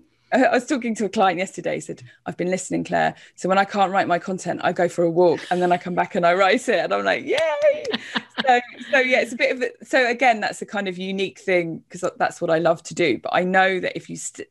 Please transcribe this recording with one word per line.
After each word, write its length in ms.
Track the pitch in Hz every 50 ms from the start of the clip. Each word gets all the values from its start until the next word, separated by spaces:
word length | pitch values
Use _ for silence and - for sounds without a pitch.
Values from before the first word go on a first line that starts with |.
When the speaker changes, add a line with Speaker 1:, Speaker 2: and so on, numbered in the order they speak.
| _
Speaker 1:
<laughs> 260 | _ _ _ _ _ -
I 160 | 240 262 - -
was 140 | 254 247
talking 280 | - 311 247 233 233 220
to 80 | - 220
a 40 | 185
client 280 | - 220 190 190 175 175
yesterday, 360 | 185 190 - - 165 165 -
he 60 | 156
said, 220 | - - - - 123 - - _ _
"I've 120 | - 165 -
been 120 | 175 180
listening, 340 | 185 185 - - 170 165 165
Claire. 300 | 160 175 170 160 160 170 - - - _
So 140 | - - 180
when 100 | 190 196
I 60 | 196
can't 280 | 196 - 208 196 175 190
write 140 | 196 160 151
my 100 | 175 175
content, 420 | - - 185 170 - 175 - - -
I 80 | 170 175
go 160 | 185 175 175
for 160 | - - 175
a 60 | 170
walk 300 | 165 170 180 175 147 - - -
and 100 | 180 180
then 100 | 180 175
I 60 | 175
come 180 | 180 - 180 180
back 200 | 175 180 - -
and 100 | 185 175
I 80 | 170 175
write 320 | 190 196 185 208 247 - -
it." 100 | 214 170
And 160 | 156 170 202
I'm 100 | 202 202
like, 220 | 196 180 - -
"Yay." 580 | 262 403 269 330 320 294 294 605 571 554 605 587 494
Speaker 2:
<laughs> 40 | 403 - - - - - - - - - -
Speaker 1:
So, 140 | 262 247 247 247 - - - 247 - 285
so 60 | 269
yeah, 220 | 254 254 254 240 -
it's 100 | 226 254
a 40 |
bit 200 | 233 294 262 269
of 60 | 254 247
a, 220 | - - - 226
so 220 | - - 269 254
again, 340 | 233 247 240 277 247 226 214
that's 200 | 208 - 175 - 208
a 40 |
kind 220 | - - 202 202 190
of 100 | 180 180
unique 400 | 185 190 190 196 196 175 - -
thing, 440 | - 190 185 180 170 165 160 - - _
'cause 160 | - 180 180 - - -
that's 220 | 175 - - -
what 100 | 170 165
I 80 | 165 160
love 220 | 170 160 170 165 -
to 100 | - 165
do. 240 | 170 170 151 110 -
But 120 | - - -
I 80 | 170 180
know 380 | 185 185 190 185 190 190 180
that 160 | 175 - -
if 120 | 165 - -
you 60 | 165
st-, 300 | 160 - - - - - -